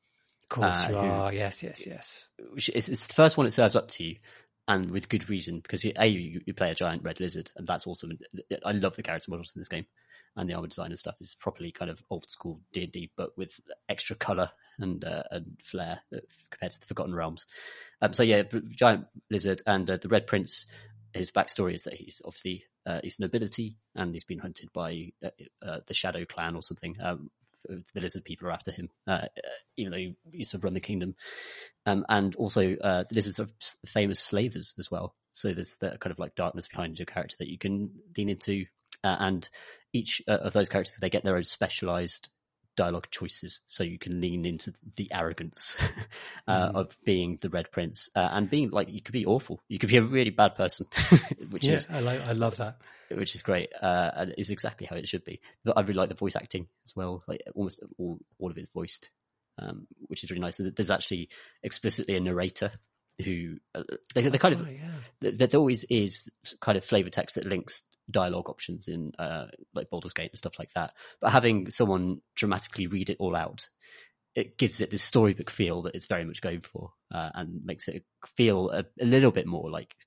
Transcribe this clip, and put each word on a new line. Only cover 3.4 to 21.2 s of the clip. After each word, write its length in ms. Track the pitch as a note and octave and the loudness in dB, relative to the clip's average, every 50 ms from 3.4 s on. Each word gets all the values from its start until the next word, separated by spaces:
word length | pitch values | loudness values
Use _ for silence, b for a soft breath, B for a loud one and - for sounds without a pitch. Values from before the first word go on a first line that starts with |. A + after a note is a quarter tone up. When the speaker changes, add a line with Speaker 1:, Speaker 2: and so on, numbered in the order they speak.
| C#3 | 4
Speaker 2:
it 60 | A2+ A2 | 4 6
serves 220 | - A#2+ G#2 - | 6 6 8 6
up 120 | A2+ - - | 4 2 0
to 160 | - - E2 | -6 -8 -8
you, 120 | E2 D#2+ - B B B B B B B _ _ - | -8 -10 -12 B B B B B B B _ _ 2
and 220 | G#2 F#2+ F#2 E2 | 2 2 2 0
with 180 | F2+ G2 - - | -2 -4 -2 0
good 200 | - G2+ - - | -2 -2 0 -2
reason, 320 | G#2 F#2 E2+ F2 F2 E2 | -4 -4 -4 -6 -8 -8
because 240 | - - - F#2 - | -8 -6 -4 -2 -2
you, 80 | G#2+ - - | -2 0 2
A, 80 | G#2+ | 2
you, 340 | A2+ G2+ F#2 F2 D#2+ E2 F2 - | 2 2 2 -2 -6 -8 -8 -8
you 80 | - F#2 | -6 -4
play 160 | - F#2+ E2+ | -2 -2 -2
a 40 | E2 | 0
giant 280 | - - E2+ E2 D#2+ C#2+ | 0 -2 -2 -2 -2 -6
red 160 | E2+ E2 - | -6 -6 -4
lizard, 300 | F#2 F2 E2 E2 - - - | -6 -6 -6 -8 -10 -12 -14
and 100 | - F2+ | -10 -6
that's 200 | E2 F2 F2 - | -4 -4 -4 -4
awesome. 260 | F#2 F2 - - E2+ D#2+ D#2+ - - - | -8 -10 -10 -10 -10 -12 -12 -14 -16 -16
And 260 | F#2 - - - - - | -14 -10 -8 -8 -6 -2
I 80 | - G#2 | -2 0
love 220 | G2+ F#2 F#2+ - | 2 0 0 0
the 60 | - - | -2 -6
character 280 | - E2 E2 - - | -4 -4 -6 -6 -6
models 220 | F2 E2+ E2+ - - | -8 -10 -10 -10 -14
in 60 | - | -12
this 80 | D2+ - | -10 -8
game, 180 | F2 E2+ - - _ b b b b b b b b | -8 -8 -8 -10 _ b b b b b b b b
and 120 | G#2 F#2 F2+ | -6 -6 -4
the 60 | F2 | -4
armor 140 | F2 E2+ E2 | -6 -6 -8
design 220 | - - E2+ E2 | -8 -10 -10 -8
and 80 | E2 - | -10 -10
stuff 180 | - E2 D#2+ - | -10 -10 -12 -12
is 140 | F#2+ - - | -14 -18 -16
properly 380 | - - - - - E2+ E2+ - | -10 -8 -8 -8 -6 -8 -12 -10
kind 180 | - - - | -8 -8 -8
of 100 | E2 - - - | -10 -10 -12 -10
old 200 | C3+ - - - | -10 -10 -10 -12
school 300 | - - - F2 D#2+ D#2+ F#2 _ - | -14 -12 -10 -12 -12 -12 -14 _ -8
D 120 | - - | -8 -8
and 80 | F3 - | -8 -8
D, 180 | - F2 E2 _ | -10 -12 -10 _
but 200 | - E2+ D#2+ - | -8 -8 -8 -6
with 220 | - F#2+ E2+ - - _ - - - _ - | -8 -10 -12 -12 -18 _ -20 -20 -12 _ -6
extra 260 | G#2 - - - G#2+ | -6 -6 -6 -8 -6
colour 340 | - - - G2+ F2+ F2+ - - b b b b b | -6 -2 -2 0 0 0 0 -2 b b b b b
and, 260 | G2+ F#2 F2+ F2 - | -4 -4 -4 -4 -6
uh, 180 | E2+ E2 D#2 - - | -6 -6 -6 -6 -8
and 260 | - F2 E2+ - - - - | -8 -10 -10 -12 -16 -20 -14
flair, 360 | - - F2+ F2 E2 E2+ - - - - | -10 -8 -6 -6 -6 -6 -8 -10 -12 -14
uh, 60 | - - - _ - _ - | -14 -14 -14 _ -20 _ -18
compared 220 | - - - F3+ - | -12 -8 -8 -8 -8
to 80 | - | -8
the 60 | - | -12
Forgotten 280 | - - - - - F2+ | -8 -6 -6 -4 -4 -2
Realms. 320 | F2 - D#2+ E2 - - - B B B B B B B B B B - | -4 -4 -4 -6 -8 -14 -18 B B B B B B B B B B 0
Um, 120 | G2+ F#2 | 2 4
so 80 | - B2 | 6 6
yeah, 200 | A2+ G#2+ G#2 G2+ | 8 8 8 6
b-, 180 | G2+ - A2+ - - | 4 0 -4 -4 -4
giant 360 | - - B2 A#2+ A2 - - - - - - - | 2 6 8 8 8 6 2 -6 -16 -18 -8 -2
lizard, 320 | G#2+ G2+ - G2+ F#2+ F2+ - | -2 0 2 0 0 0 2
and, 220 | A2 G2+ F#2+ F#2 F2+ | 2 2 4 2 0
uh, 60 | F#2+ | 0
the 120 | F2+ - F#2 | -2 2 4
Red 180 | A2 G2+ G2+ | 4 4 4
Prince, 400 | - - G2+ F2 - - - - - B B B B B B B - - | 4 0 0 0 0 -6 -8 -8 -10 B B B B B B B -12 -8
his 180 | - | -6